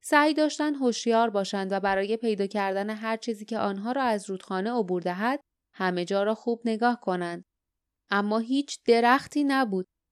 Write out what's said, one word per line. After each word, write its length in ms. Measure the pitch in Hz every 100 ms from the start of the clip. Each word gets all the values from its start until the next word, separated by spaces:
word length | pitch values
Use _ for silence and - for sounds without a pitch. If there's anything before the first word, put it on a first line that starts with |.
| -
سعی 280 | 302 302
داشتند 420 | 302 302 - 302 277
هوشیار 540 | 262 220 - 226 233
باشند 420 | 202 196 202 190
و 80 | 196
برای 380 | 196 196 202 220
پیدا 300 | 233 208 196
کردن 420 | 208 196 190 208
هر 280 | 220 220 226
چیزی 280 | 233 214 208
که 140 | 220
آنها 320 | 202 196 214
را 100 | 262
از 280 | 254 214 202
رودخانه 420 | 190 - 185 202
عبور 300 | 247 190 180
دهد، 380 | 175 180 220 285 _ _ _
همه 320 | - 190 180 175
جا 180 | 196
را 120 | 202 220
خوب 260 | - 233 233
نگاه 340 | 220 240 240
کنند. 460 | - 180 175 175 - _ _ _ _ _ _
اما 300 | 202 208 220
هیچ 400 | 226 269 285 - -
درختی 580 | 233 240 262 - 294
نبود. 440 | 285 269 247 190 185 _ _